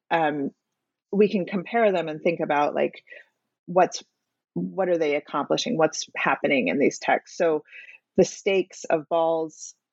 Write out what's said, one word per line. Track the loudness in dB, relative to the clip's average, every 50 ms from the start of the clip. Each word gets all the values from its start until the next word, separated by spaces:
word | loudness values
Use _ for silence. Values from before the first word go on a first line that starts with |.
| _ -2
um, | 0 2 2 2 0 -2 -4 -6 -8 _ _ _ _ _ _ _ _ _ _ _
we | 2 2 2 4
can | 2 0 -4
compare | -2 -4 -6 -6 -2 0 2 2 4
them | 2 2 -2 -4
and | -4 -2
think | 0 0 0 0
about, | 0 0 2 2 2 0 0
like, | 0 -2 -2 -4 -8 -20 -20 -20 -20 -20 _ _ _ _ _ _ _ _ -2
what's, | 2 2 2 2 0 -6 -16 _ _ _ _ _ _ _ _ _ -8
what | -6 -6 -4 -2 -2 0 0
are | 2 2
they | 2 0 0
accomplishing? | -2 -2 -4 -4 -4 -2 0 -2 -2 -2 -2 0 2
What's | 2 2 0 -2 -10 -10 -6
happening | -4 -2 0 0 0 0 0 2 2 0 0
in | 0 2
these | 2 2 0 0
texts? | -2 0 0 0 -2 -6 -4 0
So | 0 2 0 0 -4 _ -20 -20 -20 -20 -20 -20 _ _ _ 2
the | 2
stakes | 2 2 -6 -2 0 0 0 0 -2 -6 -12 -4
of | -2 -2 -2 -2 0
Ball's, | 0 0 2 2 0 0 -2 -6 -8 -14 -18 -20 -20 _ _ _